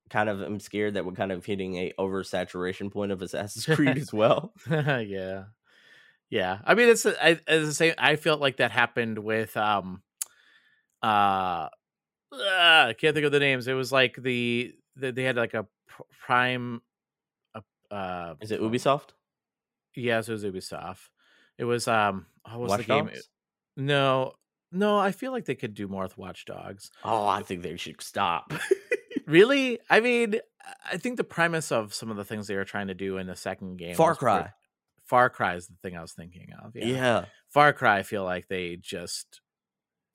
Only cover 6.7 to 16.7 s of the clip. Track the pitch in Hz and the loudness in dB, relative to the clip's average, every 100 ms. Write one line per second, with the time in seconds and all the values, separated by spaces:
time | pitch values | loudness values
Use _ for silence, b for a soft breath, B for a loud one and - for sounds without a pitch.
6.7 | 196 240 226 226 - 160 165 - 160 151 | 6 6 6 2 2 4 2 2 0 2
7.7 | 147 165 - 131 151 165 151 139 127 120 | 2 0 2 2 2 2 0 0 0 0
8.7 | 120 120 127 113 107 107 110 107 113 107 | 2 0 0 -4 -4 -2 -2 -2 -2 0
9.7 | 101 92 90 _ - B B B B B | 0 -2 -12 _ -14 B B B B B
10.7 | B B _ 113 104 101 95 92 82 76 | B B _ 2 4 4 2 0 -4 -8
11.7 | - _ _ _ _ _ 262 202 185 170 | -14 _ _ _ _ _ -6 0 4 8
12.7 | 160 123 113 156 151 147 143 139 127 120 | 8 6 2 2 2 2 4 2 0 -2
13.7 | 131 123 135 123 - 123 123 120 120 113 | -4 0 2 2 0 -4 -2 0 -2 -4
14.7 | - _ 131 131 123 131 120 117 113 101 | -10 _ -8 -6 -2 -2 0 -2 -4 -8
15.7 | _ _ - - _ - 123 123 123 123 | _ _ -20 -20 _ 0 2 2 -2 -6